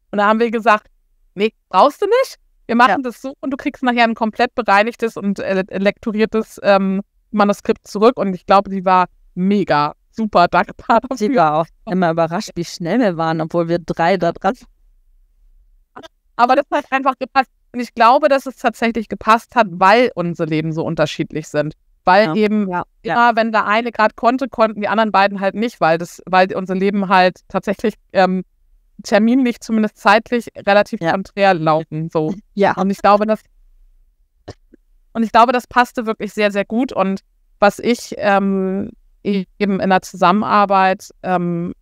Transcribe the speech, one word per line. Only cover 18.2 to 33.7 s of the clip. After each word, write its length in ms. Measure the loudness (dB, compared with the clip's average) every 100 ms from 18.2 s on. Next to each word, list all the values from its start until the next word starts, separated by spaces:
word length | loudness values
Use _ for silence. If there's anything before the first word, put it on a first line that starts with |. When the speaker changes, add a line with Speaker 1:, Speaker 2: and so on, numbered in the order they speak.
| 2
Speaker 1:
dass 180 | 0 -2
es 120 | -6
tatsächlich 500 | -6 -2 -4 -4 -8
gepasst 460 | -6 2 2 2 -2
hat, 120 | 0
weil 400 | 2 4 4 2 -2
unsere 320 | -6 -4 -2
Leben 240 | -2 -2
so 100 | -4
unterschiedlich 640 | -4 -2 -4 -4 -8 -8 -6
sind. 260 | -4 -4 -8 _ _ 2
Weil 200 | 4 4
Speaker 2:
Ja. 80 | 2
Speaker 1:
eben 340 | 0 0 -2
Speaker 3:
Ja. 160 | -6 -10 _
Speaker 1:
immer, 340 | -4 0 2 2
wenn 160 | 0
der 140 | -2 0
eine 260 | -2 -2
grad 240 | -2 -2 0
konnte, 340 | -2 0 -4
konnten 320 | 0 -2 0
die 60 | -4
anderen 240 | 0 0
beiden 280 | 2 2 0
halt 160 | -4 -2
nicht, 240 | -6 0
weil 180 | 0 0
das, 240 | -4 -12 0
weil 280 | 2 2 0
unsere 220 | -4 -2
Leben 300 | 0 -2 2
halt 320 | 4 2 0 _
tatsächlich, 480 | -6 -4 -4 -4 -6 _
ähm, 320 | 0 0 0 -8 _ _ _ _ _
terminlich, 560 | -2 2 2 2 0 -4
zumindest 360 | -4 -2 -2 _
zeitlich, 500 | 2 2 2 -6 -6 -8
relativ 460 | 2 2 2 -2
Speaker 2:
Ja. 100 | -2
Speaker 1:
konträr 420 | -2 -4 0 2
laufen, 560 | 2 2 0 -2 -8 -4
so. 240 | -4 -4 -6 _
Speaker 3:
Ja. 200 | -2 0
Speaker 1:
Und 160 | 0 -2
ich 80 | 0
glaube, 260 | 2 2 2
das, 140 | -4 _ _ _